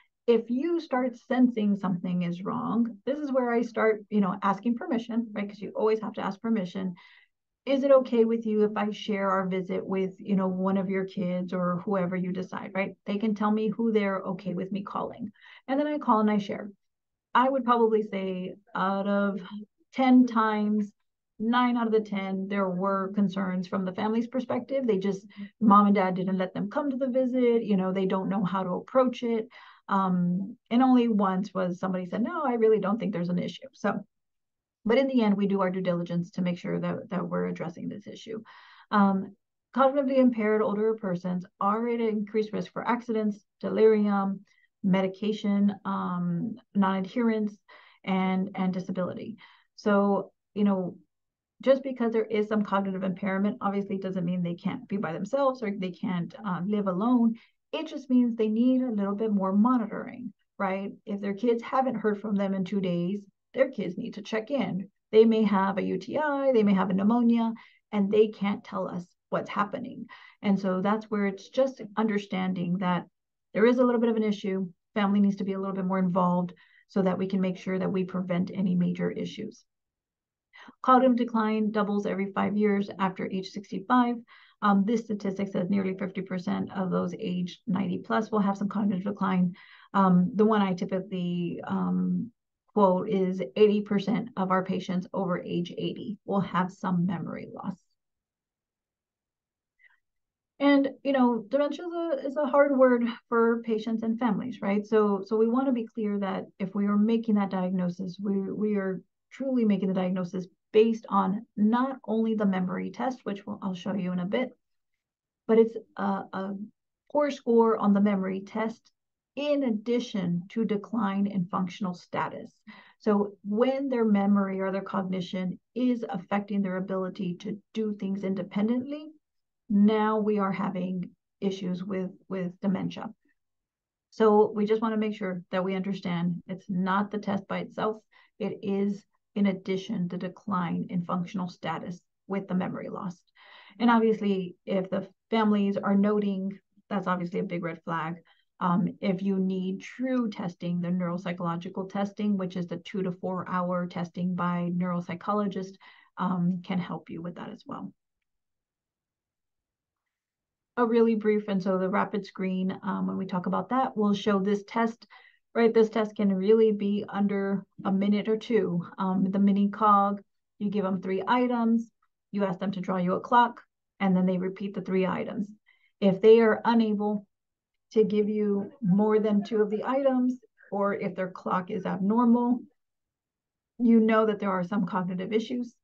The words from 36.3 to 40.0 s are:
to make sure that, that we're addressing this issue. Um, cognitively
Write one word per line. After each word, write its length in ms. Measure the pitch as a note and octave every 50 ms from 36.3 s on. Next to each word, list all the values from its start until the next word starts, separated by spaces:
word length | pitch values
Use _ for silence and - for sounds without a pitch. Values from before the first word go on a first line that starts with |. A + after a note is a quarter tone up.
| -
to 100 | F#3 F#3
make 160 | F3 F3 F3
sure 200 | - F3 E3+ F3
that, 300 | F3 F3 E3+ - - -
that 180 | F3+ F3 F3
we're 200 | E3+ F3+ F3+ F3+
addressing 420 | F3+ F3 F3 E3+ E3+ F3 - - E3+
this 180 | - G#3 -
issue. 360 | G#3+ - - - A3+ - A3+ - - - - - - - - - -
Um, 440 | G#3 G#3 G3 G3 F#3+ F#3+ G3 - - _ _ _ _ _ _ _ -
cognitively 440 | A#3+ C4+ C4 C4+ C#4+